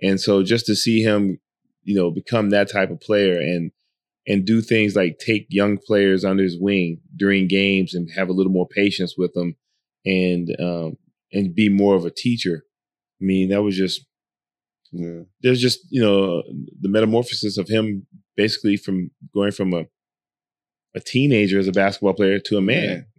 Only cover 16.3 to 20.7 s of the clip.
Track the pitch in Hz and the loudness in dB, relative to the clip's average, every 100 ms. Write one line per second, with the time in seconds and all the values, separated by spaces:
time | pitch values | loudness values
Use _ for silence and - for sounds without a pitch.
16.3 | 85 - 71 - - 98 107 110 113 123 | -2 -6 -12 -14 -8 -2 2 2 2 0
17.3 | - 107 98 90 110 110 98 - - _ | -4 -6 -4 -2 0 -2 -6 -10 -20 _
18.3 | - 107 - 107 101 - 95 87 _ - | -2 0 0 0 -2 -2 -4 -4 _ -8
19.3 | 104 101 98 95 87 78 _ _ _ _ | -2 -2 -2 -2 -2 -6 _ _ _ _
20.3 | _ _ _ _ | _ _ _ _